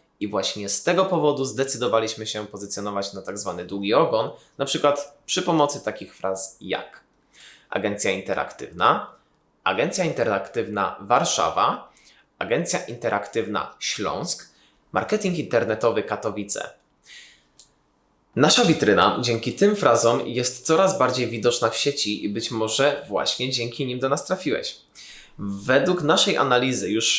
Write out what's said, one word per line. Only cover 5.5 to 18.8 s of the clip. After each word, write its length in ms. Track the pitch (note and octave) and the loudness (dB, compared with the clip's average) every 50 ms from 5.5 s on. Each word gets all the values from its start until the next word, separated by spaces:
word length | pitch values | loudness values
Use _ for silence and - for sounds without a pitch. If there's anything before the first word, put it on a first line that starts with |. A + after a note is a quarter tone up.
| E3 D#3 C#3+ - - - | 4 4 4 2 0 -2
takich 340 | - G#2+ - - G2 - - | -6 -8 -8 -8 -10 -16 -10
fraz 420 | - - F#2+ F#2+ - - - - - | -6 -4 -4 -2 -2 -4 -4 -6 -10
jak 420 | G2+ F#2 D#2+ - - - - - _ _ _ _ _ _ _ - - - - - _ - | -8 -6 -6 -6 -6 -10 -18 -20 _ _ _ _ _ _ _ -20 -20 -20 -20 -20 _ -8
agencja 420 | - G2 G2+ G2+ G2+ G2+ - G2+ | -4 -4 -2 -2 -2 0 0 0
interaktywna, 1080 | F#2+ F#2+ - G#2 F#2+ D2+ - - - - - - E2 E2+ G2 B2 D#3+ G3+ - - - - _ _ _ _ _ _ _ _ - | -2 -2 -2 -4 -4 -4 -4 -6 -8 -14 -14 -10 -2 2 2 4 2 2 -2 -8 -16 -20 _ _ _ _ _ _ _ _ -2
agencja 380 | F#2+ F#2+ G#2 C#3 F#3 - G3 F3 | 0 0 0 0 0 0 0 -2
interaktywna 880 | D#3 B2+ C3 A2+ A2+ G2+ G2 - - - A#2+ G2+ G2+ G#2 G2+ F#2+ F2 - - | 0 0 0 0 0 0 -2 -4 -4 -4 -4 -4 -2 -2 -2 -2 -2 -4 -4
Warszawa, 880 | G2+ G#2 A#2+ C#3+ E3+ - - - D#2+ E2 - F#2 A2 C3+ - - - - - - - - - _ _ _ _ - | 0 2 2 4 4 2 0 0 0 0 2 2 2 2 0 -2 -8 -16 -20 -20 -20 -20 -20 _ _ _ _ -8
agencja 400 | - F#2+ A#2+ D3 E3+ - F#3 F3 | -4 -2 0 0 0 0 -2 -2
interaktywna 960 | - - A#2+ - A#2+ A#2 G#2 G#2 - - - A#2 G2 G2+ G#2 E2+ D2 - - - | -4 -8 -8 -6 -2 -2 -2 -2 -2 -4 -4 -4 -2 -2 -2 -4 -4 -6 -10 -10
Śląsk, 720 | - - - - G2 D#2+ D2 G2 D#3 F3+ - - - - _ _ _ _ _ _ _ _ | -8 -6 -4 -4 -4 -4 -4 -4 -4 -4 -6 -6 -8 -18 _ _ _ _ _ _ _ _
marketing 460 | - F#2+ - - G#3+ G#3 G3+ F#3 F3 | -4 -4 -2 0 -2 0 0 -2 -2
internetowy 680 | - A2 - B2 A2+ - G#2+ G#2+ - A#2+ A#2 A2+ A2 G2+ | -2 -2 0 0 0 2 0 0 0 0 0 2 0 -2
Katowice. 680 | - G#2+ - - A2 G2 G#2 G2 G2+ - - - - - _ _ _ _ _ _ - - - - - - _ _ _ _ - - _ _ _ _ _ _ _ _ _ _ _ _ _ - | -2 -4 -4 -4 -6 -6 -4 -4 -4 -4 -4 -6 -10 -12 _ _ _ _ _ _ -20 -20 -20 -20 -20 -20 _ _ _ _ -20 -20 _ _ _ _ _ _ _ _ _ _ _ _ _ 0
Nasza 300 | A2+ C#3+ - - B3 A#3 | 4 4 6 6 6 6
witryna 520 | E3+ D#3 - | 4 4 4